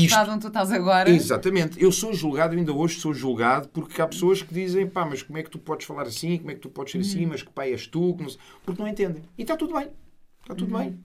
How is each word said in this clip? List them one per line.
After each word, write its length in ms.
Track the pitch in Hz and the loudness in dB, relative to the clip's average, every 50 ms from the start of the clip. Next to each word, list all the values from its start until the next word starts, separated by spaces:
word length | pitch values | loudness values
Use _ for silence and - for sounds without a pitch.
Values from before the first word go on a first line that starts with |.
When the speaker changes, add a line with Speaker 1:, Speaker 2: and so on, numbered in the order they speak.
| 170 | 6
Speaker 1:
estado 260 | 165 220 214 214 208 214 | 6 6 6 4 4 0
onde 100 | 214 214 | -4 -4
tu 60 | 214 | -2
estás 220 | - 220 196 190 | -2 0 0 2
agora. 380 | 226 190 180 185 190 185 190 196 | 0 2 4 4 4 6 8 8
Speaker 2:
Exatamente. 720 | 175 160 - - 127 - - 185 196 185 165 156 - - - | 8 6 6 4 0 0 2 2 2 2 0 0 2 4 4
Eu 80 | 190 | 4
sou 220 | 180 - 214 220 214 | 4 4 0 -2 -2
julgado, 420 | 180 156 156 135 143 160 170 165 | -2 -2 -2 0 0 0 2 2
ainda 180 | 175 175 151 147 | 0 0 0 2
hoje 280 | 139 165 165 165 - | 2 0 0 0 -2
sou 140 | - 156 151 | -4 -4 -4
julgado, 540 | 127 127 135 123 110 117 120 131 139 - - | -2 -2 -2 0 2 2 2 2 2 0 -4
porque 320 | - 165 151 - - - | -6 -8 -8 -6 -2 -2
há 60 | 160 | -2
pessoas 360 | 160 - - 180 180 190 190 - | -2 -2 0 2 2 2 2 0
que 100 | - 165 | -4 -6
dizem, 340 | 175 190 185 180 190 196 | -6 -4 0 0 0 0
"Pá, 200 | 185 190 190 170 | 0 -2 -4 -4
mas 160 | 156 143 131 - | -4 -4 -6 -8
como 160 | - 147 160 | -10 -10 -10
é 40 | 156 | -10
que 80 | - | -10
tu 80 | - 165 | -12 -12
podes 280 | - - 156 151 - | -8 -8 -8 -8 -8
falar 160 | - 156 143 143 | -10 -10 -8 -8
assim? 300 | 123 110 - - 165 175 | -8 -6 -6 -2 -2 -2
Como 140 | 170 160 151 | -2 -4 -6
é 40 | 151 | -12
que 60 | - | -12
tu 80 | - 135 | -14 -14
podes 240 | - - 139 - - | -12 -10 -10 -6 -4
ser 60 | 175 | -4
assim? 240 | 185 202 196 175 170 | -2 -2 -2 -2 -2
Speaker 1:
Uhum. 60 | 165 | -2
Speaker 2:
Mas 120 | 151 131 - | -2 -4 -8
que 80 | - | -10
pai 220 | - - 139 131 123 | -8 -6 -4 -4 -4
és 140 | 110 - | -4 -6
tu?" 280 | - - 160 175 180 175 | -6 -2 0 0 0 0
Que 80 | 175 156 | -2 -6
não 60 | 139 | -10
sei, 100 | - - - - - - - | -12 -14 -18 -20 -20 -12 -8
porque 180 | - 180 185 214 | -8 -6 -4 -6
não 60 | 214 | -6
entendem. 340 | 208 202 196 185 170 156 - - - - | -4 -2 -2 -2 -4 -6 -12 -14 -12 -8
E 40 | 226 | -6
está 140 | - 320 | -4 -4
tudo 160 | 320 311 320 339 | -2 -4 -4 -2
bem. 140 | 294 285 302 - - - - - - - - _ _ - | -4 -6 -6 -10 -16 -20 -20 -20 -20 -20 -20 _ _ -18
Está 120 | - - | -12 -8
tudo 200 | - - - - | -6 -4 -2 -2
Speaker 1:
Uhum. 60 | - - | -2 -4
Speaker 2:
bem. 160 | - - - - | -4 -6 -10 -16